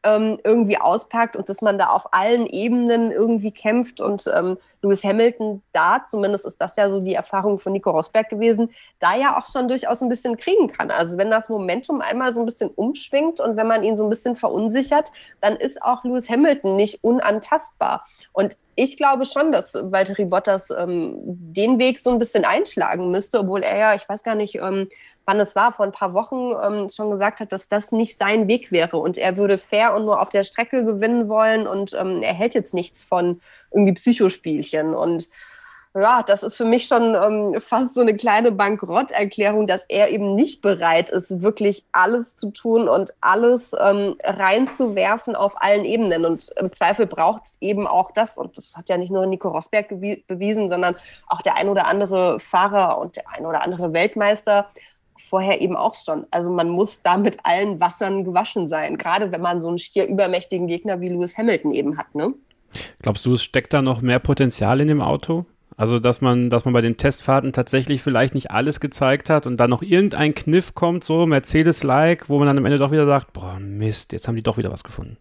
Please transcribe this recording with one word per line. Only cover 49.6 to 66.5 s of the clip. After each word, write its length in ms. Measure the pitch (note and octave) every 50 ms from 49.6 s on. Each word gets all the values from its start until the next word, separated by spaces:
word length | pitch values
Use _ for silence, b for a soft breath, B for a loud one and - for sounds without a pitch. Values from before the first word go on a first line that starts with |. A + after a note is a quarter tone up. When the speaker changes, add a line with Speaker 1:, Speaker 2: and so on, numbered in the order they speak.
| E3 - - G#3+ G3+ G#3
Speaker 1:
gewi-, 340 | G#3 F3+ F#3+ G3+ G#3 - _
bewiesen, 420 | _ F#3 F3 G3 G#3 G#3+ G#3+ G#3 F3+
sondern 260 | F3 F3 F3+ F3 F3+ B B B B B B
auch 140 | - - -
der 160 | - - -
ein 100 | - E3
oder 200 | G3+ G3+ G3 E3
andere 520 | - E3+ G3+ G3+ F3+ F#3+ F#3 F#3 F3+ C#3 A2
Fahrer 580 | - - - F3+ F#3 G3+ G3+ G3+ F#3 E3+ -
und 200 | - - E3+ -
der 60 | - - - -
ein 120 | - D3+
oder 160 | E3 D#3+ D3+
andere 300 | - F3 F3+ E3+ F3+ E3+
Weltmeister 800 | D#3+ E3 F3+ G#3 - A3 G#3 G3+ G#3+ G#3 - G#3+ G#3 G3+ G3+ G3+ B B B B B B _ _ _
vorher 420 | - - - - F#3+ F#3+ G3 G3 -
eben 160 | - F#3 F3+
auch 200 | - - A3 -
schon. 300 | - - - D#3 D3 - _
Also 200 | - E3+ F3 F3
man 180 | F3+ F3 E3 E3+
muss 340 | F3 F3+ G#3+ G#3 - - _
da 140 | F3+ F3+
mit 220 | G3 G3+ G#3 F#3+ - _
allen 380 | - E3+ F#3 G3+ G#3 G3 D#3
Wassern 420 | F3 F3 - - G#3+ F#3+ G3 G3 F#3
gewaschen 460 | F#3 F3 F3+ G#3+ - - G#3+ F3 D3
sein, 280 | D#3+ D#3 D#3 D3+ D#3+
gerade 360 | D#3+ - F3 F3 G3+ G#3+ F#3+ F3
wenn 80 | E3+
man 200 | F3 F3 F3 F3
so 60 | E3
einen 100 | E3+ F3
schier 300 | F3 - - - G3+ F#3
übermächtigen 600 | - G3+ F#3+ G3+ F3+ F3+ F3+ F3+ - F#3+ F3+ F3+
Gegner 340 | E3+ E3+ E3+ E3+ G#3+ F#3+ F3+
wie 80 | F3+ F#3
Lewis 280 | F3 F3 F3 F3 -
Hamilton 340 | - A3+ A#3 G3 - - D3+
eben 260 | - - C#3+ C#3+ D#3
hat, 180 | D3+ - _ _
ne? 180 | D3 D#3 A3 C4+ - _ _ _ _ _ B B B B B B B
Speaker 2:
Glaubst 240 | - A#2 G#2 - -
du, 80 | B2 B2+
es 100 | A#2 -
steckt 300 | - - C3 - - -
da 80 | D3
noch 200 | C3+ C3 B2+ A2+
mehr 180 | B2 B2 B2 B2
Potenzial 600 | - - C#3+ - C#3 B2 - - G#2 G#2 B2 C3+
in 80 | D3
dem 140 | D3+ D3+ D3
Auto? 440 | C#3 - D3 C#3+ - - E3 E3 F3 _ _ _ _ _ -
Also, 220 | - A2 A2+ A#2+ A#2+
dass 220 | A2+ B2 A#2+ -
man, 280 | C#3 B2+ B2 B2 B2
dass 140 | B2